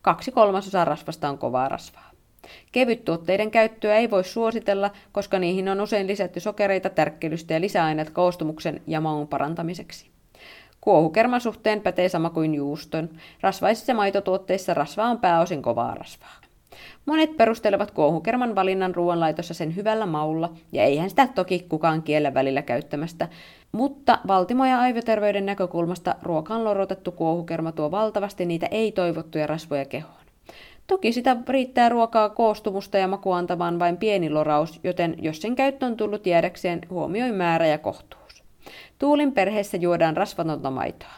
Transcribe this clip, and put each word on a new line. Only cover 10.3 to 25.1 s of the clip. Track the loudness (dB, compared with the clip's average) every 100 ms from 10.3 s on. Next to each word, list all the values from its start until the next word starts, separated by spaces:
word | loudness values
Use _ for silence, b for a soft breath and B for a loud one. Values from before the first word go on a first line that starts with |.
| B B B B B
Kuohukerman | 6 6 6 4 4 2
suhteen | -2 -2 -2 0
pätee | 0 2 0
sama | 2 -2
kuin | 0 0
juuston. | 0 -2 -6 -6 -6 -6 B B B
Rasvaisissa | -2 2 0 0 0
maitotuotteissa | 0 2 0 0 -2 -2 -4 0
rasva | -2 -2 -2
on | -2 0
pääosin | 2 2 2 -2
kovaa | -2 -2 -4
rasvaa. | -6 -14 -20 -20 -20 _ _ _ B B B -2
Monet | 2 2 4
perustelevat | 4 4 0 0 0
kuohukerman | 2 2 2 -2 -2 0
valinnan | 0 0 0 -2
ruoanlaitossa | 0 0 2 0 -2 -8
sen | -6 -6 -2
hyvällä | -2 -2 -2
maulla, | -2 -2 -2 -4 -8 B
ja | 2
eihän | 2 2 0
sitä | 2 2
toki | 2 -2 -4 -4
kukaan | -2 0 0
kiellä | 0 0 2
välillä | 0 0 -2
käyttämästä. | -2 -6 -4 -8 -8 -6 -8 B B B B
Mutta | -4 -4 0 2 2 4
valtimo- | 2 2 2
ja | 2 4
aivoterveyden | 2 0 0